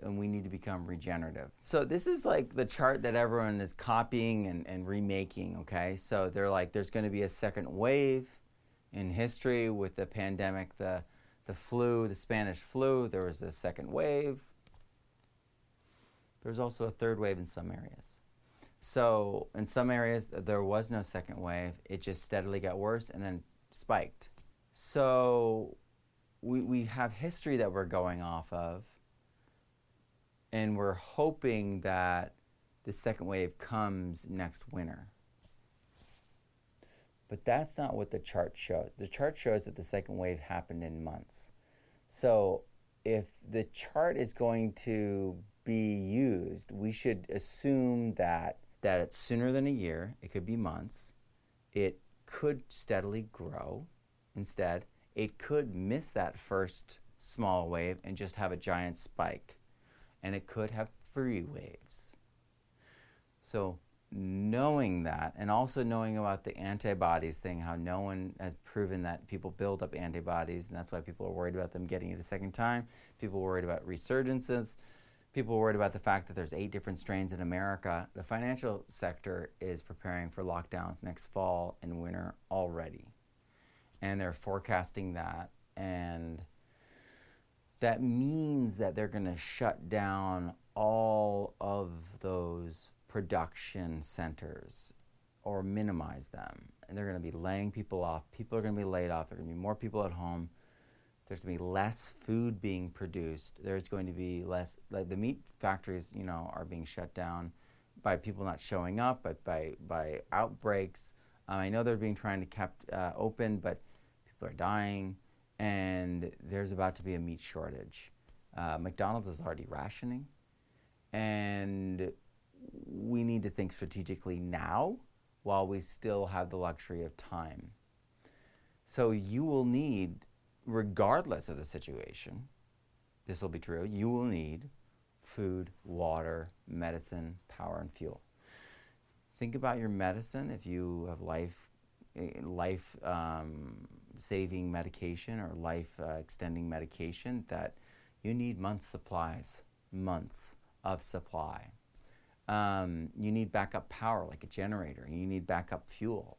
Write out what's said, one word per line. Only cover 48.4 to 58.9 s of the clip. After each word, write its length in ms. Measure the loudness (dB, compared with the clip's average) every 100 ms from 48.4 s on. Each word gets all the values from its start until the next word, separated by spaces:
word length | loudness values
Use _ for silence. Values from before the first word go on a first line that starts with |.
| 0 -6 -12 0
that 180 | 4 4
it's 160 | 2 -4
sooner 360 | 0 2 4
than 140 | 4 4
a 40 |
year. 460 | 2 0 -2 -4 -8
It 120 | -6
could 120 | -4
be 120 | -2 0
months. 580 | 0 -2 -6 -12 -18 -20 _ _ _ _ _
It 260 | 2 2 0 -10 -20 -14
could 360 | 0 0 0 -4
steadily 540 | -10 0 0 2 -2 -6
grow. 540 | -8 -8 -6 -6 -8 -10 -18 _ _ _ -8
Instead, 480 | -4 0 2 0 -4 _ _
it 240 | -2 -2 -4
could 360 | 0 2 2
miss 340 | 0 0 0 0
that 300 | 0 0 -2
first 600 | 0 2 2 -2 -16 -20 -20 -16
small 540 | -8 2 4 6 4
wave 260 | 2 0 -2
and 140 | -6 -6
just 160 | -6
have 180 | -2 0
a 40 | 0
giant 420 | 0 2 0